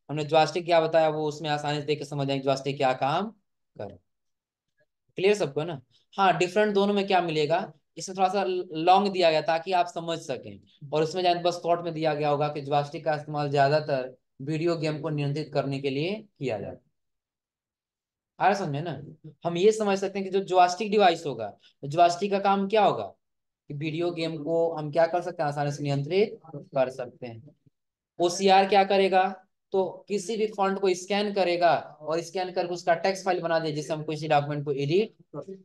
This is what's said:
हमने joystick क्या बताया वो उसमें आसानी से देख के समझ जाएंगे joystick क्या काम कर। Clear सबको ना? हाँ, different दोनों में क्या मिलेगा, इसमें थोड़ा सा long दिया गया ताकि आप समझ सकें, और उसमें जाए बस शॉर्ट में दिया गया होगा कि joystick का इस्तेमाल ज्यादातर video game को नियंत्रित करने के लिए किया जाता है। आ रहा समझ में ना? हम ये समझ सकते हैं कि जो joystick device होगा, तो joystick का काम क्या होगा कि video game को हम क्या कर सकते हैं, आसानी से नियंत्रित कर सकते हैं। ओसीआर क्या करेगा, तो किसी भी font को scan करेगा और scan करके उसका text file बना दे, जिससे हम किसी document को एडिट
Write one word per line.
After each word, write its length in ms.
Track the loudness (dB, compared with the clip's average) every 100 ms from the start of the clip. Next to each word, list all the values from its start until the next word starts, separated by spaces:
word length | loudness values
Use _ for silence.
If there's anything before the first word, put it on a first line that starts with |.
| -8
हमने 140 | -6
joystick 400 | 2 4 4 0
क्या 160 | 2 2
बताया 280 | 4 4 2
वो 200 | 0 -4
उसमें 220 | -4 -4
आसानी 300 | -4 -2 -4
से 60 | -2
देख 120 | -4
के 60 |
समझ 240 | -4 -4 -2
जाएंगे 160 | -2
joystick 320 | 0 0 -2 0
क्या 160 | 0
काम 380 | 0 0 -2 -4 -10 _ _ _ -14
कर। 140 | -14 -14 _ _ _ _ _ _ _ _ _ _ _ 0
Clear 180 | 2
सबको 300 | 2 0 -4
ना? 180 | -6 -8 -16 _ _ 2
हाँ, 200 | 4 4
different 360 | 2 2 2
दोनों 200 | 2 2
में 120 | 2 2
क्या 140 | 2
मिलेगा, 520 | 2 0 0 0 -2 -12 _ -16
इसमें 220 | -8 0
थोड़ा 100 | 0
सा 160 | 2 -2 -2 -4
long 400 | 0 6 6 4
दिया 180 | 2 4
गया 120 | 4
ताकि 300 | 2 -2 0
आप 140 | 0 0
समझ 320 | -4 -6 -6
सकें, 420 | -6 -10 -10 -18 _ -20 -4
और 100 | 0
उसमें 200 | 0 2
जाए 120 | 2
बस 200 | 2 0
शॉर्ट 260 | -2 0 0
में 140 | -2
दिया 200 | -2 -2
गया 140 | 0 0
होगा 200 | 0 0
कि 120 | -4
joystick 440 | -2 -2 -2 -4
का 100 | -4
इस्तेमाल 360 | -4 -4 -4 0
ज्यादातर 680 | 2 4 2 0 -4 -4 -12 _ -14
video 340 | -6 -2 -2 -2
game 240 | -4 -4
को 80 | -6
नियंत्रित 420 | -4 -2 -4 -4
करने 260 | -4 -2 -4
के 100 | -4
लिए 360 | -4 -4 -6 -12 -8
किया 220 | -6 -6
जाता 240 | -8 -14
है। 60 | _ _ _ _ _ _ _ _ _ _ _ _ _ _ _ 0
आ 80 | 0
रहा 100 | 2
समझ 100 | -2
में 140 | -4
ना? 200 | -6 -8 -12 -18 -20 -8
हम 120 | -4 2
ये 160 | 4
समझ 260 | 4 0 0
सकते 200 | -2 -6
हैं 120 | -4
कि 80 | -4
जो 60 |
joystick 460 | 2 4 4 4 0
device 360 | 4 4 4 -4
होगा, 220 | -8 -10
तो 400 | -12 _ _ -2
joystick 420 | 4 4 4 -2
का 80 | 0
काम 300 | 2 0 2
क्या 160 | 4
होगा 200 | 4 2 -6 -14 _ _ _ _ -14
कि 40 |
video 360 | -8 -6 -4 -4
game 260 | -2 -6 -6
को 300 | -2 0 0
हम 160 | -2 -2
क्या 140 | 2 2
कर 160 | 2
सकते 200 | -4 -4
हैं, 60 | -4
आसानी 240 | -2 -4
से 100 | -4
नियंत्रित 580 | -2 -2 0 0 0 -2 -16 -18
कर 340 | -4 0 0
सकते 360 | -2 -12 -12 -14
हैं। 160 | -14 -20 _ _ _ _ _ _ -2
ओसीआर 500 | -2 2 4 6 6
क्या 160 | 4
करेगा, 440 | 4 4 4 4 2 -2 _ _ _
तो 320 | -2 -2 -4 -6
किसी 280 | -6 -4 -2
भी 100 | -2
font 320 | 0 0 2
को 160 | 0
scan 380 | 0 -2 -2 -2
करेगा 400 | 0 0 2 4 2 -2 -12
और 200 | -6 -4
scan 320 | -4 -6 -6
करके 220 | -4 -4
उसका 200 | -4 0
text 300 | 0 0 -2
file 160 | -2 -2
बना 180 | 0 -2
दे, 140 | -2
जिससे 200 | -4 -6
हम 100 | -6
किसी 260 | -6 -6 2
document 360 | 2 2 -4
को 80 | -4
एडिट 420 | -2 0 0 0 _ _ -16 -14 -16